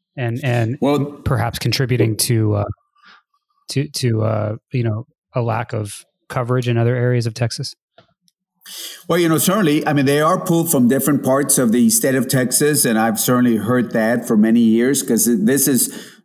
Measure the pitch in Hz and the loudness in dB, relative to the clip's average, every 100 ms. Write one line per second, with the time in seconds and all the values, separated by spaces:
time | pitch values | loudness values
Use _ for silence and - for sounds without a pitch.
0 | _ - 120 120 135 120 113 139 135 147 | _ -8 -6 -4 -2 -2 -2 -2 0 0
1 | 139 - - 127 117 - 123 - 131 123 | -2 -4 -2 -2 -2 -4 -4 -2 -2 0
2 | 117 104 - 113 107 104 104 - _ _ | 0 0 0 2 2 0 -2 -8 _ _
3 | - - _ _ _ _ - 135 151 - | -20 -20 _ _ _ _ -8 -4 -4 -4
4 | 123 110 107 107 104 113 _ 131 113 107 | -2 0 0 -2 -4 -8 _ -4 -4 -4
5 | - _ _ 131 117 110 117 110 104 - | -10 _ _ -4 -2 -4 -6 -8 -8 -12
6 | - _ - 135 117 127 123 117 117 123 | -20 _ -10 -6 -2 -2 0 0 0 0
7 | 123 123 117 107 120 - 139 - _ _ | 0 0 -2 -4 -4 -4 -12 -14 _ _
8 | _ _ _ _ _ _ - - - - | _ _ _ _ _ _ -20 -16 -16 -14
9 | - 170 170 156 - 202 175 151 151 147 | -4 0 2 2 2 2 2 2 0 0
10 | 135 143 156 180 - 165 156 139 123 135 | 2 2 2 0 0 0 2 2 4 2
11 | - 143 131 135 139 - 123 120 117 - | 2 0 0 0 0 0 2 4 4 2
12 | 139 131 117 135 127 - 147 143 131 110 | 0 0 0 0 0 0 0 2 0 0
13 | 113 110 - 123 123 113 101 127 110 120 | 0 -2 0 2 2 0 0 -2 0 -2
14 | 110 120 - 110 113 117 113 113 123 143 | 0 -2 0 2 4 4 4 4 2 0
15 | - 113 113 117 110 139 147 127 - - | 0 0 2 2 2 2 2 0 -2 -6
16 | - - | -18 -14